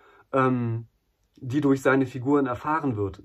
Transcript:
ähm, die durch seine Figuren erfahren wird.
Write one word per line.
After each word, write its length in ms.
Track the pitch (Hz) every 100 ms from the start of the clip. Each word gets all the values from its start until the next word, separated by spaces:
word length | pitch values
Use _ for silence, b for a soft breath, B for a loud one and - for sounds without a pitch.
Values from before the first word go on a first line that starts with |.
| b b _
ähm, 540 | 135 131 127 117 113 117 _ _ _ _ _
die 220 | 131 143
durch 220 | 143 135
seine 240 | 139 135 131
Figuren 400 | 131 123 143 131
erfahren 500 | 120 151 160 147 104
wird. 260 | 101 -